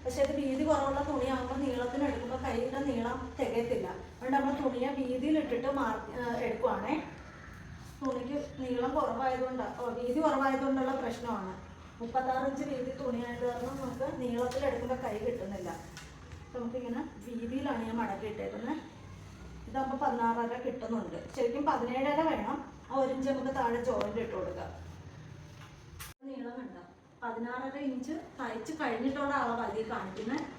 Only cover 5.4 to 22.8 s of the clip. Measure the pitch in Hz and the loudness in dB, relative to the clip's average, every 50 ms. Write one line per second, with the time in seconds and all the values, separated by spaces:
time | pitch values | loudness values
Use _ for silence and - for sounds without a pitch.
5.4 | 269 - 247 240 247 302 285 277 262 226 214 - - - - 247 240 240 240 - | 4 4 0 2 2 2 2 4 2 2 2 0 -4 -6 -4 -2 0 0 0 2
6.4 | - 233 440 - 494 494 240 202 202 226 302 311 - - - - - - - - | 2 0 0 4 4 4 4 4 2 2 0 0 0 -4 -10 -12 -14 -14 -14 -14
7.4 | - - - - - - - - - - - - 277 262 247 247 240 254 294 285 | -14 -14 -14 -14 -14 -14 -12 -12 -12 -14 -10 -2 -2 0 0 0 -2 -2 -2 -2
8.4 | - - - - 262 247 247 240 240 269 302 311 285 240 226 226 269 262 254 247 | -2 -4 -6 -6 -2 0 2 2 2 4 4 4 2 2 2 2 2 2 4 2
9.4 | 254 254 262 254 220 202 - - 247 240 233 240 247 247 247 302 311 302 294 269 | 0 0 0 -2 -2 -4 -4 -2 -2 -2 -2 0 0 2 2 6 6 6 6 6
10.4 | 269 269 269 262 269 262 262 262 254 262 269 269 254 233 233 - 240 240 220 196 | 6 4 4 4 4 4 4 4 4 2 2 0 0 -2 -2 -2 -2 -2 -2 -2
11.4 | 185 185 185 - - - - - - - - - 233 233 - 262 254 254 254 262 | -2 -4 -6 -8 -10 -14 -14 -16 -16 -16 -10 -8 -8 0 2 2 4 4 2 2
12.4 | 262 277 277 277 294 277 269 254 247 262 262 269 277 247 233 233 240 240 240 240 | 2 2 0 0 -2 -2 -2 -2 -2 -2 -2 -2 -2 -2 0 0 -2 -2 -4 0
13.4 | 247 247 240 240 247 254 269 269 262 247 233 - 262 294 311 254 254 247 233 233 | 0 0 0 0 -2 -4 -4 -4 -4 -4 -2 -2 -2 -2 -2 -2 -2 0 2 2
14.4 | 247 247 247 269 285 269 240 233 240 240 254 254 - 233 208 214 226 165 - - | 2 2 2 2 2 2 2 0 0 0 0 0 0 -2 -2 0 0 0 -2 -2
15.4 | 185 196 202 185 180 175 - - - - - - - - - - - - - - | -4 -4 -4 -4 -4 -6 -6 -8 -10 -12 -12 -14 -14 -14 -16 -16 -14 -14 -14 -14
16.4 | - - - 247 233 233 233 254 247 233 233 277 320 - - 208 - 240 233 220 | -14 -8 -6 -4 -4 -2 -2 -2 -2 -2 -2 -2 -4 -6 -8 -10 -10 -8 -6 -4
17.4 | 226 233 254 277 294 285 254 226 226 220 226 233 196 196 196 196 220 214 - 202 | -4 -2 -2 0 0 0 0 0 -2 -2 0 0 0 0 -2 -4 -4 -4 -4 -4
18.4 | 196 196 208 208 233 262 311 - - - - - - - - - - - - - | -4 -4 -4 -4 -2 -2 -2 -4 -4 -10 -16 -16 -16 -16 -14 -14 -14 -16 -14 -14
19.4 | - - - - - - - 262 269 254 254 - 294 285 240 233 233 226 233 233 | -14 -14 -14 -12 -12 -4 -2 0 0 0 0 2 2 2 4 4 4 4 4 4
20.4 | 233 233 233 - - 254 - - 220 226 233 220 196 170 - - - - - 262 | 2 0 0 -2 -2 -2 -2 -2 -2 0 0 0 0 -2 -6 -6 -8 -8 0 2
21.4 | 240 240 240 277 294 311 294 254 240 233 247 262 269 285 294 302 320 311 277 214 | 2 2 4 4 2 4 4 4 2 0 2 2 2 4 4 6 4 4 4 2
22.4 | 208 - - - - - - - | 0 0 -2 -2 -4 -8 -12 -16